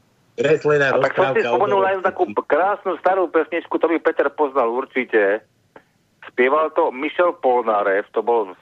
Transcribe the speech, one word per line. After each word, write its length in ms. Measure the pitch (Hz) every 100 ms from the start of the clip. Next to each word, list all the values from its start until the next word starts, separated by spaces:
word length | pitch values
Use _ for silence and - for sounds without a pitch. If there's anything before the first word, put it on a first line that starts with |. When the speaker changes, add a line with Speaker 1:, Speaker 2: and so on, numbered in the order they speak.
| _ _ _
Speaker 1:
Kreslená 600 | - 135 151 147 147 135
Speaker 2:
A 60 | 120
tak 120 | 139
som 140 | - 185
si 80 |
Speaker 1:
rozprávka 140 | 226 120
o 80 | -
Speaker 2:
spomenul 240 | 202 196
aj 140 | 190 190
Speaker 1:
Dorotke. 100 | 185
Speaker 2:
takú 160 | - 349
p-, 160 | 202 -
krásnu 460 | 151 190 202 190 160
starú 220 | 180 190 165
pesničku, 480 | 165 147 170 -
to 140 | 160 160
by 80 | 160
Peter 320 | 165 160 143
poznal 400 | - 147 135 117
určite. 720 | 120 131 135 117 113 98 110 - _ _ - _ _ _ _
Spieval 460 | - - 127 151 156
to 180 | 170 160
Michel 460 | 127 147 - 175
Polnareff, 720 | - 131 123 113 104 101 98 -
to 140 | 117
bol 320 | 107 117 95 87